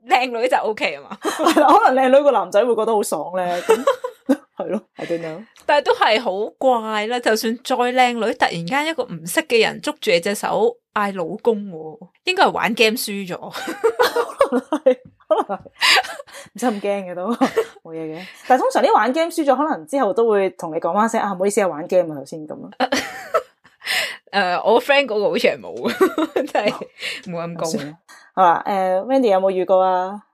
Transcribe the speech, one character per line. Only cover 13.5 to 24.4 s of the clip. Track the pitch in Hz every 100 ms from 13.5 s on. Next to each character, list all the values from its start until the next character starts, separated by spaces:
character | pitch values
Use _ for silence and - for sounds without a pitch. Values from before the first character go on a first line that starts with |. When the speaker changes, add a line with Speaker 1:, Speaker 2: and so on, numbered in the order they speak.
Speaker 2:
可 | - - 403 440 - 480 - 480 - 539 254
能 |
係， | - 302 - 254 - _ _
可 | 330 -
能 | 196
係。 | - _ 960 - - 659 - - -
唔 | 202
使 | 247
咁 | 208
驚 | 202 202 185
嘅 |
都， | 175 185 233 254 - 453 -
冇 | -
嘢 | 160 160 156
嘅。 | 190 - -
但 | 254
係 |
通 | 494
常 | -
啲 | 254
玩 | 440 220
game | 269 330
輸 | 330
咗， | 285 269
可 | 302 208
能 | 156
之 | 277
後 | 226
都 | 185 233
會 | 202 190
同 | 180 170
你 | 156
講 | 170
返 | 185 226
聲， | 226
「啊， | 202
唔 | 185
好 | 196
意 |
思 | 202
啊， | 196
玩 | 147 175
game | 185 170
啊， | 147
頭 |
先」 | 135 165 151
咁 |
咯。 | 143 180 208
Speaker 1:
<laughs> | 262 269 - 784 740 587 - _ _ _ - - 659 - _
誒， | 190